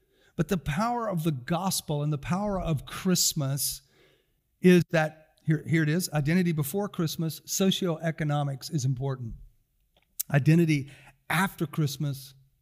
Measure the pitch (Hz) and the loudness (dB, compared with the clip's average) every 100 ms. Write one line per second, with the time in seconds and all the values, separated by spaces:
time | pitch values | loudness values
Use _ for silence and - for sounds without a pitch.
0 | _ _ _ - 165 185 - 143 226 240 | _ _ _ -6 -2 -2 -2 -2 -2 -2
1 | 220 180 165 135 117 165 202 - - 147 | -2 -2 -2 -4 -2 -2 -2 -4 -4 -2
2 | 147 147 - 180 208 190 165 147 - - | -2 -4 -2 -4 -2 -2 -2 -2 -4 -6
3 | 185 180 - - 135 139 - - - _ | 0 2 2 0 -2 -2 -4 -6 -14 _
4 | _ _ _ _ _ _ 180 180 165 160 | _ _ _ _ _ _ 6 6 6 2
5 | 156 - _ _ - 151 - 165 151 165 | 0 -4 _ _ -2 -2 2 2 2 0
6 | 180 151 143 175 175 156 143 202 202 - | 0 -2 2 2 2 0 -2 -2 -4 -2
7 | 160 - 160 - - - 190 185 185 156 | -4 -2 -4 -6 -8 0 2 2 -2 -2
8 | 165 156 151 147 143 135 - 165 123 123 | -4 -2 -2 0 -2 -4 -4 -2 0 0
9 | 135 127 117 - - _ _ _ _ _ | -4 -6 -8 -12 -16 _ _ _ _ _
10 | _ - - 143 143 160 165 151 135 - | _ -12 0 2 6 6 6 2 -2 -12
11 | - _ - 165 190 - 165 - 147 - | -20 _ -4 0 0 -2 -4 0 -2 -2
12 | 147 135 - - _ _ | -6 -6 -12 -20 _ _